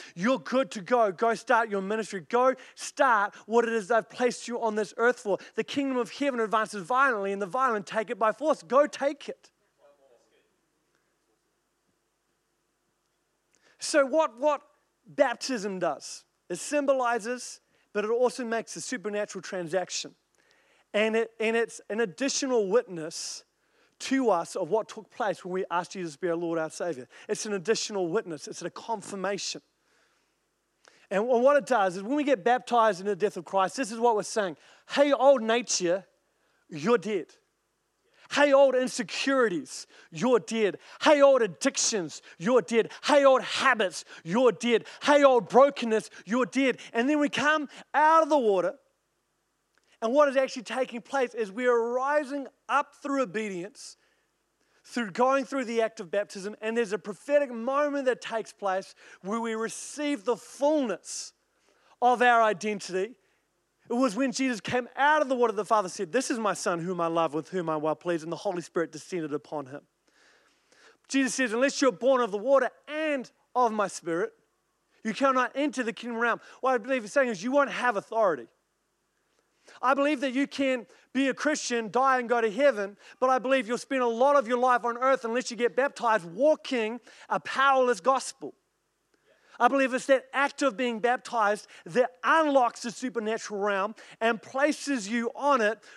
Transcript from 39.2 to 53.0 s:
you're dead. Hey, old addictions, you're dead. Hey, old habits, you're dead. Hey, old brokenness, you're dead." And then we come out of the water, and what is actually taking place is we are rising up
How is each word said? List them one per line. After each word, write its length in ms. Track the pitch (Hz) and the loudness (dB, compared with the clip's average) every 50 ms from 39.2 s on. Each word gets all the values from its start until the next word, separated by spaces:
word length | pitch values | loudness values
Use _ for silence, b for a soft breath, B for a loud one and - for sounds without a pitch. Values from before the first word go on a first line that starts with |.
| - 269 269 262 240 214 180 151 127 - - - - B B B B B | 0 2 4 4 4 2 0 -4 -6 -8 -14 -16 -16 B B B B B
you're 280 | - 151 185 254 254 214 | -6 -2 2 2 2 2
dead. 380 | - - 226 226 214 185 - B B B B B | 2 -2 -2 0 0 0 0 B B B B B
Hey, 200 | - 285 302 285 | 4 4 6 8
old 200 | 277 277 269 254 | 8 6 8 6
addictions, 800 | 226 196 156 - - 269 - - - - 226 202 170 147 - - B B B | 2 0 -2 -2 -2 -2 0 0 -2 -2 -2 -2 -4 -6 -10 -16 B B B
you're 240 | B 165 214 262 240 | B 0 2 2 2
dead. 280 | 165 - 233 226 196 B B B B | 2 2 0 0 0 B B B B
Hey, 220 | - 294 285 277 | 4 4 6 8
old 160 | 269 262 240 | 8 6 6
habits, 640 | 190 - - - 247 262 247 214 214 180 156 - - B B B B | 2 -2 -4 2 2 2 2 2 0 -2 -2 -8 -14 B B B B
you're 300 | 160 180 240 262 240 190 | -2 2 4 4 4 4
dead. 320 | - - 240 233 208 - B B B - | 2 0 0 0 0 0 B B B 2
Hey, 220 | - 294 285 285 | 4 6 8 8
old 240 | 269 254 240 185 - | 6 6 4 0 4
brokenness, 600 | 180 233 277 285 277 - 247 226 220 214 - - B B B | 6 6 6 6 4 -2 -4 -2 -2 -2 -2 -6 B B B
you're 200 | 175 214 254 247 | -4 0 0 0
dead." 340 | 170 - 254 277 262 226 B B B B | 0 0 0 0 0 0 B B B B
And 160 | 233 240 277 | -2 0 2
then 100 | 302 294 | 2 2
we 80 | 294 | 2
come 400 | - - - 262 294 311 311 285 B B B B B - | 0 0 0 0 2 2 0 -2 B B B B B 0
out 300 | 269 302 311 320 320 320 | 2 4 6 6 6 4
of 60 | 285 | 4
the 100 | 311 294 | 2 2
water, 360 | 240 214 196 185 165 185 - - _ _ _ _ _ _ _ _ _ _ _ _ _ _ _ _ _ _ _ b b b b b | 4 4 2 2 0 -2 -4 -8 _ _ _ _ _ _ _ _ _ _ _ _ _ _ _ _ _ _ _ b b b b b
and 120 | 226 226 247 | -4 0 4
what 140 | 294 294 | 4 4
is 100 | 277 254 | 4 4
actually 260 | 269 269 262 - 262 196 | 0 0 0 -4 -12 -10
taking 380 | - 220 254 262 - 226 240 | -8 -4 -4 -4 -4 -6 -12
place 320 | - - 277 269 254 240 - | -10 -4 -2 -2 -2 -2 -4
is 180 | 240 226 190 | -6 -6 -6
we 160 | 190 233 247 | -6 -2 2
are 120 | 247 240 233 226 240 240 | 2 2 2 2 0 -2
rising 540 | 254 262 277 294 302 302 240 285 285 269 - _ _ _ | -2 -2 0 0 0 -2 -2 -8 -8 -8 -10 _ _ _
up 280 | - 240 277 294 - _ _ | -2 -2 -2 -2 -2 _ _